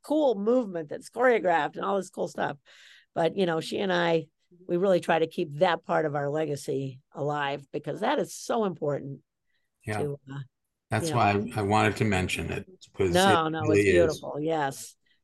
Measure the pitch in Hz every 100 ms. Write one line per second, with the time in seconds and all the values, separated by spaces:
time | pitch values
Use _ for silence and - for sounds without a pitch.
0 | - 302 285 202 202 254 214 170 156 -
1 | - - 247 226 170 170 147 175 185 196
2 | 185 - 160 - - 143 _ - - -
3 | _ - 165 196 180 160 151 214 196 175
4 | 170 165 156 _ _ 175 185 175 196 180
5 | 175 165 160 - 170 143 180 170 - 165
6 | 156 147 143 151 160 143 - 135 135 131
7 | _ 160 147 147 139 147 139 151 151 147
8 | 220 285 165 - - 240 208 175 147 143
9 | 139 143 _ _ _ _ _ _ - 107
10 | 147 143 135 139 139 _ _ _ _ 107
11 | 160 123 101 101 113 - 98 107 107 98
12 | 113 92 92 - 87 90 - - - -
13 | 190 175 196 175 160 160 156 101 104 180
14 | 165 143 139 143 156 160 139 139 - -
15 | _ _